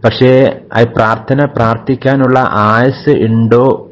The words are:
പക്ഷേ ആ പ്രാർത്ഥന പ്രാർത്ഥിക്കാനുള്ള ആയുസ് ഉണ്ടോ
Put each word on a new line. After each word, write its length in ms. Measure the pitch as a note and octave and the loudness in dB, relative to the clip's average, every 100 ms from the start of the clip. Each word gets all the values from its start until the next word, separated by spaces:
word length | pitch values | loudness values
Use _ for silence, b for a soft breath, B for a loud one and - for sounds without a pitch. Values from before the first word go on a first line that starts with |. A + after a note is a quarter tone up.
| A#2 | -2
പക്ഷേ 540 | - B2+ C3 C3 - - - | 2 2 4 2 -2 -6 -2
ആ 80 | |
പ്രാർത്ഥന 640 | A#2 - A2 A2+ - C3+ C#3+ | 0 0 -2 -2 -4 -2 -2
പ്രാർത്ഥിക്കാനുള്ള 1040 | C#3+ A2+ A2+ - B2+ C3 C#3 C3 B2+ B2+ | -2 -2 -2 -4 -4 -2 0 0 0 0
ആയുസ് 580 | G#2 G#2+ A2 B2+ C3 - | 0 2 2 0 -2 -2
ഉണ്ടോ 800 | C#3+ A2+ A2+ A2+ A#2 C3 - - | 0 0 0 2 2 2 -2 -8